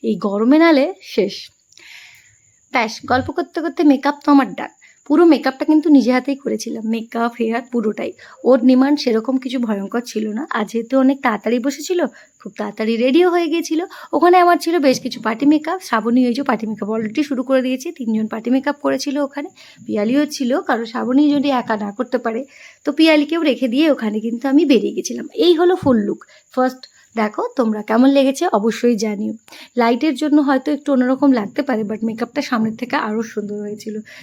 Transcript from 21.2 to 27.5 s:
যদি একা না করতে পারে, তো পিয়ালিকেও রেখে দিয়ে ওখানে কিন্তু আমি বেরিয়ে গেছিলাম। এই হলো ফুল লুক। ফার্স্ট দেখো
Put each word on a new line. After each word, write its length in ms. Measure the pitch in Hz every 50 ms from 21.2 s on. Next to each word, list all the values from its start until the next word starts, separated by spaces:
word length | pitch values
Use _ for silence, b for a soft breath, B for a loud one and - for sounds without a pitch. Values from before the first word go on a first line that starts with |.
| 302 294
যদি 200 | 285 285 254 285
একা 260 | 269 247 226 - 226
না 160 | 208 208 202 202
করতে 260 | - 247 240 - 247
পারে, 260 | 247 233 226 240 277 B B B B B B B -
তো 80 | - 277
পিয়ালিকেও 500 | - 320 320 311 302 285 294 320 339 330
রেখে 260 | 302 240 226 254 254
দিয়ে 220 | 220 269 320 320
ওখানে 300 | 269 - 226 214 208 214
কিন্তু 280 | 208 233 233 233 - 277
আমি 160 | 269 294 349
বেরিয়ে 280 | 277 285 214 - - -
গেছিলাম। 360 | - - - 240 240 247 - -
এই 200 | - 302 349 349
হলো 220 | 302 359 349 370
ফুল 200 | 359 - 285 247
লুক। 280 | 220 202 202 - - b b b b b _ -
ফার্স্ট 240 | 254 254 254 254 262 - b b b b b -
দেখো 260 | 220 214 214 214 - 415 480